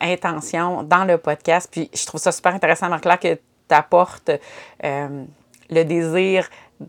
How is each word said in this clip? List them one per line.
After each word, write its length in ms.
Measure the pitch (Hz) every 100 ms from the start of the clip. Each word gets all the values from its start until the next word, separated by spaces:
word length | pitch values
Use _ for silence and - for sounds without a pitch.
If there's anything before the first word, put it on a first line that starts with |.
intention 840 | 170 180 175 156 - 165 175 175
dans 220 | 151 175 190
le 120 | 170
podcast. 520 | 156 151 - 170 -
Puis 180 | 165 160 -
je 100 | -
trouve 140 | 156
ça 140 | 185
super 200 | - 180
intéressant, 360 | 190 160 165 175
Marie-Claire, 300 | 160 175 180
que 160 | 175 160 _ _ -
t'apportes, 600 | 151 - 175 180 - - 147 - - - -
euh, 400 | 151 139 143 143 139 _ _ _ _
le 140 | 165 160
désir 640 | 170 165 175 190 185 - - - _